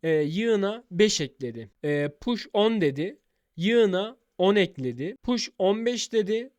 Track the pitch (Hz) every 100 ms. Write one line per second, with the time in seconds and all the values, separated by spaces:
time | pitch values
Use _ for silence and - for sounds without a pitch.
0 | 160 156 151 170 226 214 196 220 - 175
1 | 214 - 143 _ 127 117 107 _ 147 147
2 | 147 - - 240 - 208 214 226 160 135
3 | 175 302 _ _ _ - 180 233 214 185
4 | 214 262 _ _ 185 208 180 165 127 120
5 | 156 262 - 247 - _ 190 214 233 240
6 | - 226 196 220 262